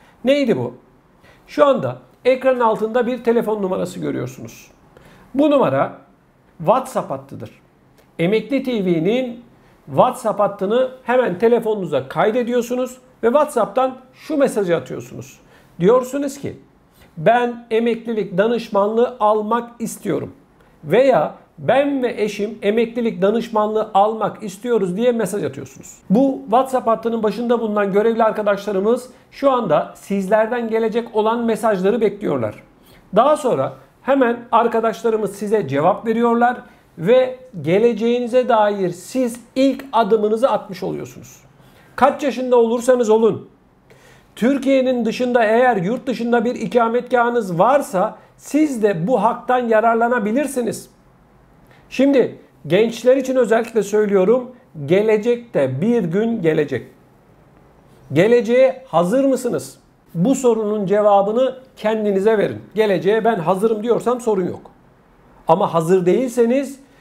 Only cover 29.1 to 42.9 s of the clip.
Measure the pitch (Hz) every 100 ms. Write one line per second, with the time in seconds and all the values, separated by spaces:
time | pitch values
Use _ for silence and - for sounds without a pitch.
29.1 | - _ - 277 254 202 147 - - -
30.1 | 202 190 214 220 240 226 220 226 226 233
31.1 | 214 214 233 233 208 220 196 185 233 214
32.1 | 202 190 139 110 - - _ _ - _
33.1 | 190 269 294 262 147 131 - - _ -
34.1 | 277 233 233 - 226 233 233 226 - 226
35.1 | 220 196 - 208 214 143 139 170 202 226
36.1 | 226 233 233 240 233 - - _ - 170
37.1 | 254 254 - - 175 143 190 233 202 233
38.1 | 240 240 254 233 220 208 202 180 170 -
39.1 | 262 247 233 - 262 269 247 - 220 214
40.1 | 220 208 220 254 214 - 180 180 147 -
41.1 | - - - _ _ - _ _ - 277
42.1 | 285 294 233 254 247 226 240 233